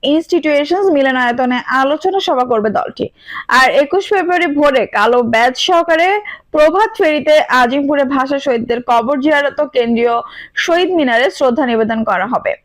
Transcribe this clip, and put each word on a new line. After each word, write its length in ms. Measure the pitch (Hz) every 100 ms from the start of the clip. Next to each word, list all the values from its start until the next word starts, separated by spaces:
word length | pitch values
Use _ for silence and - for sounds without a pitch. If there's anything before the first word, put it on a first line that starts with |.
| -
ইনস্টিটিউশনস 720 | 302 330 349 302 285 294 349 392 294
মিলনায়তনে 600 | 269 254 247 240 254 247 - 262
আলোচনা 380 | 269 302 381 381 381
সভা 180 | 277 247
করবে 200 | 226 214 -
দলটি, 280 | - - - _ - - - 247
আর 80 | 262 180
একুশ 220 | 285 381 381
ফেব্রুয়ারি 360 | 403 339 359 349 285
ভোরে 260 | 294 262 208 208
কালো 220 | 214 247 233
ব্যাজ 220 | 233 240 254 -
সহকারে 420 | 349 339 320 359 415 415 - _
প্রভাত 360 | 311 302 349 453 453
ফেরিতে 340 | 359 302 - 302 - 254
আজিমপুরে 440 | 247 277 277 285 269 277
ভাষা 220 | 262 277
শহীদদের 340 | 285 240 - 233 247
কবর 260 | 233 226 285
জিয়ারত 340 | 285 294 285 277 302
কেন্দ্রীয় 420 | 262 233 233 233 233 - - - -
শহীদ 260 | - 339 370 359
মিনারে 280 | 269 233 269 -
শ্রদ্ধা 280 | 269 247 262
নিবেদন 320 | 226 220 226 220
করা 180 | 185 196
হবে। 180 | 220 - -